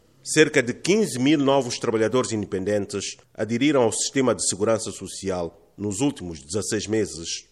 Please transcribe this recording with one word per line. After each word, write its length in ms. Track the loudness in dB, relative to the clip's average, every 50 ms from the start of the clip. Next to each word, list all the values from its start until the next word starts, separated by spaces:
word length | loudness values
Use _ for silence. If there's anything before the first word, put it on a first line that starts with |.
| _ _ _ _ -10
Cerca 380 | 0 4 6 6 6 6 2
de 140 | 0 0 -2
quinze 420 | -2 0 2 4 4 2 0 0
mil 220 | 0 2 4 4 4
novos 400 | 4 4 4 2 2 0 -4 -6
trabalhadores 520 | -2 0 2 2 2 2 2 2 0 0
independentes 840 | -2 -4 -4 -4 -4 -4 -2 0 0 0 -2 -2 -6 -6 -6 -8 -10 -14 _ _ _
aderiram 480 | -6 -4 -2 0 2 2 4 4 4
ao 100 | 4 2
sistema 440 | 2 -2 -4 -2 0 2 2 2 2
de 120 | 0 0
segurança 440 | -4 -2 0 0 0 0 0 -2 -6
social 680 | -10 -10 -12 -12 -12 -8 -6 -6 -4 -4 -6 -8 -10 -14 _ _ _
nos 260 | -8 -6 -4 -2 -2
últimos 380 | -2 -2 -2 -4 -10 -12 -12 -12
dezasseis 460 | -10 -8 -6 -6 -4 -4 -4 -4 -4
meses. 600 | -2 -2 -2 -2 -2 -6 -10 -10 -10 -10 -12 -12 _